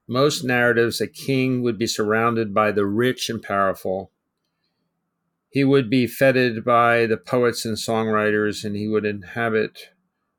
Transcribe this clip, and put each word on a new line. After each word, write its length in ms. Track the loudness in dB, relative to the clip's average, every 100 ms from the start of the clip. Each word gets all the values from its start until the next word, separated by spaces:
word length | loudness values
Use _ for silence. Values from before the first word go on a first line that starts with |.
| -6
most 360 | 0 0 0
narratives, 580 | -2 2 4 4 0 0
a 60 | -6
king 560 | -8 -4 -2 0 0
would 160 | -2 -2
be 80 | -4
surrounded 680 | -2 0 2 0 0 -2
by 180 | 0 0
the 140 | 2 0
rich 440 | 2 0 -2 -6
and 100 | -8
powerful. 680 | -4 0 0 -2 -6 -6 -8 _ _ _ _ _ _ _ _ _ _ _ _ _ _
He 140 | 0
would 260 | 4 4 4
be 160 | 2 0
feted 580 | 2 2 4 2 0
by 440 | 2 4 4 4 2
the 100 | -2
poets 480 | -2 0 0 0 -6
and 120 | -6
songwriters, 840 | -4 -2 0 0 0 0 -2 -4
and 120 | -8 -6
he 120 | -2
would 180 | -2 -2
inhabit 840 | -6 -10 -6 -2 -2 -2 -8 -20 _ _ _ _